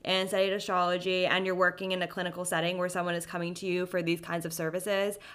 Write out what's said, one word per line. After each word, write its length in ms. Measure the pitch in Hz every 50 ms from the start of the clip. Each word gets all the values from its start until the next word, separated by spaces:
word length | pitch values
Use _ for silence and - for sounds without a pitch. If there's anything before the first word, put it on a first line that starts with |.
| -
and 240 | - 185 190 190 190
studied 240 | 214 190 190 196
astrology, 720 | 190 208 202 - 185 180 180 175 180 180 175 190 185 185 180
and 200 | - - 185 190
you're 80 | 185 185
working 380 | 180 185 180 175 - 190 190
in 100 | 185 185
a 60 | 175 170
clinical 360 | - 190 175 175 170 175 180
setting 320 | 175 180 160 165 175 180
where 120 | 180 180 185
someone 260 | 180 185 175 175 170
is 100 | 170 170
coming 300 | - - 175 170 170 180
to 120 | - 190
you 200 | 185 175 180 180
for 160 | 180 190 180
these 180 | 170 165 170 165
kinds 240 | 165 - 170 170 170
of 80 | 165
services, 640 | 165 - 165 160 165 185 190 208 196 196 202 202 202 - - -